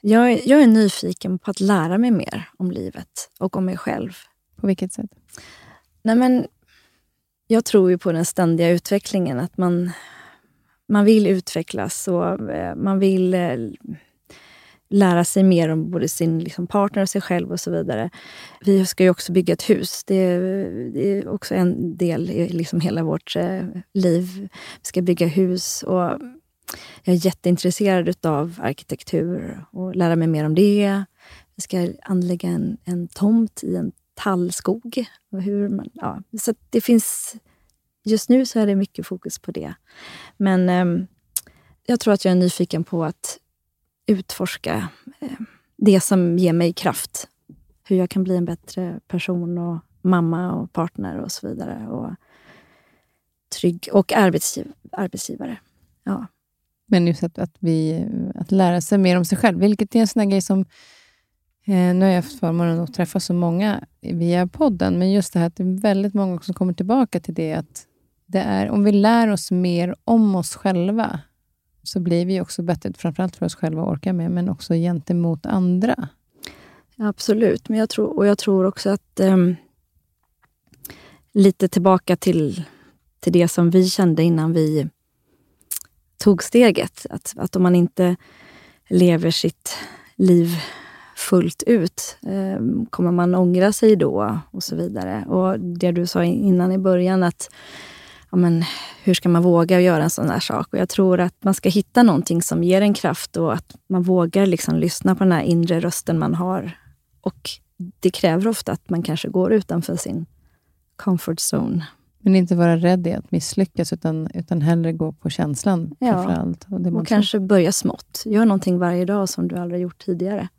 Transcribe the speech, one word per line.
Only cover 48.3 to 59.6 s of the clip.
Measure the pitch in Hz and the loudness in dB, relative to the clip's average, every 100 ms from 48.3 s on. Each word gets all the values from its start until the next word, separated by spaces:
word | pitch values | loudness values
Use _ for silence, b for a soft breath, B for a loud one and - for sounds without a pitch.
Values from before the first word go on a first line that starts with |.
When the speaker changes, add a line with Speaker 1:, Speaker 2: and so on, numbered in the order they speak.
| 180 | -2
Speaker 1:
en | |
bättre | 175 170 - - 180 165 _ | -2 -6 -10 -10 -10 -10 _
person | 180 - 180 170 175 | -8 -4 -6 -4 -6
och | 170 165 - _ | -6 -8 -12 _
mamma | 180 180 165 165 180 | 0 2 2 -2 -4
och | 180 - | -6 -8
partner | - 165 - 95 87 | -6 -6 -6 -10 -8
och | - | -10
så | - - | -10 -10
vidare. | - - - 214 | -10 -10 -12 -10
Och | - - 180 b b b b b b b b b b _ _ _ - | -10 -10 -14 b b b b b b b b b b _ _ _ -4
trygg | 180 170 - | -2 -2 0
och | 202 190 | 0 2
arbetsgiv-, | 220 196 160 - - - - - | 4 4 2 -4 -8 -12 -16 -16
arbetsgivare. | - 185 - - - - 233 _ _ _ _ | -8 -8 -8 -12 -10 -10 -12 _ _ _ _
Ja. | - 196 226 _ _ _ _ _ _ | -8 -8 -8 _ _ _ _ _ _
Speaker 2:
Men | 190 170 | 2 2
just | 160 | 0
att, | 170 - | -4 -6
att | 175 _ | -8 _
vi, | 170 160 156 160 - - 190 | -2 0 0 -2 -6 -6 -8
att | - 175 | -8 -2
lära | 190 185 175 | 2 4 2
sig | - 202 | 0 2
mer | 185 180 | 4 2
om | |
sig | 170 190 | 2 2
själv, | 233 | 2
vilket | 175 | 2